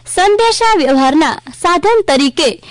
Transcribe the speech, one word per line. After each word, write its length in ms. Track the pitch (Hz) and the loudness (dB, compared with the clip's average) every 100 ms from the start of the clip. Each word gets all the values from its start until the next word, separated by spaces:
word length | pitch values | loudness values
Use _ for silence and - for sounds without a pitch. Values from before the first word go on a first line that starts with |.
| - | -8
સંદેશા 680 | - 392 415 453 440 453 415 | -2 0 2 0 0 0 0
વ્યવહારના 580 | 262 269 262 294 285 - - | 2 2 2 2 0 -4 -12
સાધન 480 | - 349 349 403 466 | -6 -2 0 2 0
તરીકે 460 | - 269 285 - 523 - - | 0 0 0 0 -2 -4 -12